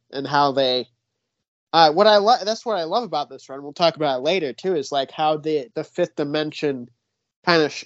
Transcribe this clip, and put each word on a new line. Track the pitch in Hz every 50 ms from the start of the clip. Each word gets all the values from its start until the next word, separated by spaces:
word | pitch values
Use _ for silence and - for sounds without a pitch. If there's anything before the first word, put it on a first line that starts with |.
| _ _
in | - 139 139
how | 131 147 143 143 139
they, | 131 139 135 127 127 127 117 _ _ _ _ _ _ _ _ _ _ _ _ _ _ _ _ - -
uh, | 165 165 156
what | 151 175 208
I | 214 214
lo-, | 208 196 214 254 165 185
that's | 202 226 - -
what | 233 214 180
I | 165
love | 160 185 240 240
about | 180 156 147 139 -
this | 135 131 -
run. | - 135 139 139
We'll | 147 151
talk | - 175 165 -
about | 147 156 143 131 127
it | 131
later | 156 185 190 160 135 117
too, | - - 190 185
is, | 151 131 -
like, | 147 139 135 -
how | - - 156 156 156
the, | 151 143 156 156 147 123 113 -
the | 160 139
fifth | - - - 175 165 -
dimension | - 151 143 147 151 156 151 - - - 147 135 127 120 - _ _ _ _ _ _ _ _ _ _ -
kinda | - 170 165 151 139
sh-, | - - -